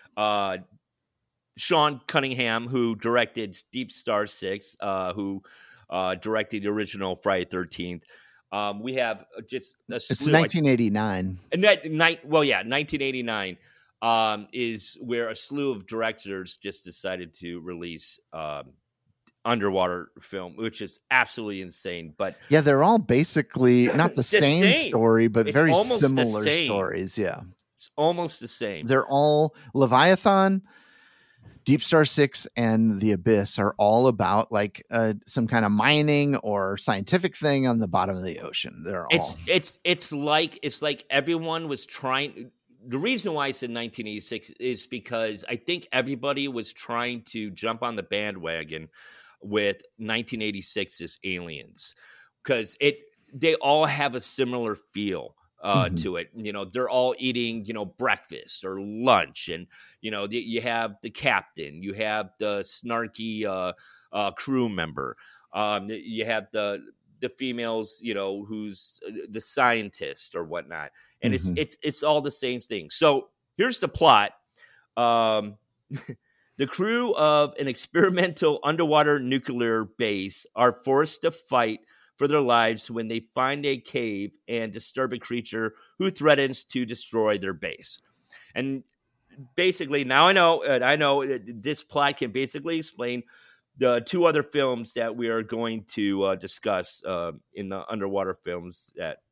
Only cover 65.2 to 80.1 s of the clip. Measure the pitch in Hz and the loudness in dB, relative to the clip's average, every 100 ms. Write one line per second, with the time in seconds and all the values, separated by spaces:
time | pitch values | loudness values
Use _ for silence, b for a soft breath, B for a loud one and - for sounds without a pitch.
65.2 | b b b 95 104 104 98 107 85 110 | b b b -4 -2 -4 -6 -10 -8 -6
66.2 | 110 110 104 110 101 101 58 _ _ _ | -4 -4 -4 -4 -4 -4 -10 _ _ _
67.2 | 123 - 131 120 117 113 110 - 117 101 | -10 -6 -6 -4 -4 -4 -6 -8 -6 -4
68.2 | 98 101 101 107 104 95 - - 92 107 | -4 -6 -8 -10 -8 -10 -14 -14 -14 -12
69.2 | 76 107 - - 123 117 101 - 71 69 | -12 -8 -4 2 4 2 -2 -8 -10 -10
70.2 | - 87 82 85 71 80 71 b b b | -10 -10 -6 -8 -8 -12 -12 b b b
71.2 | 117 131 95 87 151 - 151 - 147 151 | -2 -2 -2 -2 -4 -4 -6 -2 0 2
72.2 | 135 - 127 123 - 104 76 - 160 139 | 0 -4 -4 -6 -6 -8 -4 4 4 4
73.2 | - _ _ - 240 233 - - 156 110 | -2 _ _ -2 0 0 -4 4 8 8
74.2 | 104 - _ b b b b - 120 117 | 6 -4 _ b b b b 0 4 4
75.2 | 113 110 104 101 _ _ _ 135 - 120 | 4 2 -2 -12 _ _ _ -14 -12 -18
76.2 | _ _ _ - 131 - 208 240 247 - | _ _ _ -4 -4 -2 0 0 0 2
77.2 | 151 151 147 - 139 117 - 170 190 175 | 4 4 2 0 -6 -6 -2 4 4 4
78.2 | 180 156 156 147 143 165 160 151 147 147 | 0 2 0 2 0 2 4 6 6 2
79.2 | 123 135 127 123 117 113 104 - 110 | 0 -2 -2 -2 2 2 -2 -4 -2